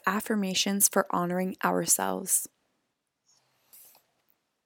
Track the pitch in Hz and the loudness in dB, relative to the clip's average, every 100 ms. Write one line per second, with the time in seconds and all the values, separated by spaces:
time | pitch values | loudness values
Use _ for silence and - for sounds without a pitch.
0 | - 202 - 220 190 185 - 202 - 202 | 0 -2 0 -2 0 0 0 2 2 2
1 | 196 190 175 180 185 - 180 180 170 - | 0 0 0 0 -2 -2 0 0 2 0
2 | - - - - - _ _ _ _ _ | 0 -2 -2 -2 -2 _ _ _ _ _
3 | _ _ _ _ _ _ _ - - _ | _ _ _ _ _ _ _ -20 -20 _
4 | _ _ _ _ _ _ | _ _ _ _ _ _